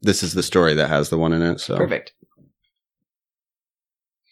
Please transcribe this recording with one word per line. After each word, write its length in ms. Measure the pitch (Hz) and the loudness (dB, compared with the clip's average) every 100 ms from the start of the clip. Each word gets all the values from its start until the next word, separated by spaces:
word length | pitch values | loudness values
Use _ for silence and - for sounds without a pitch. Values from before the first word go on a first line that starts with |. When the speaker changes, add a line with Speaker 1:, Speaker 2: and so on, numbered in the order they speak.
Speaker 1:
this 220 | 107 98 | 0 0
is 100 | 87 | 0
the 100 | 90 | -4
story 320 | - 92 82 | 0 2 4
that 140 | 76 71 | 2 2
has 220 | 76 71 | 0 0
the 80 | 82 | 0
one 140 | 80 | 0
in 80 | 82 | 0
it, 180 | 85 - | 0 -2
so. 160 | - - | -4 -2
Speaker 2:
Perfect. 360 | 87 - - _ _ _ _ _ _ _ _ _ _ _ _ _ _ _ _ _ _ _ _ _ _ | -2 -4 -8 _ _ _ _ _ _ _ _ _ _ _ _ _ _ _ _ _ _ _ _ _ _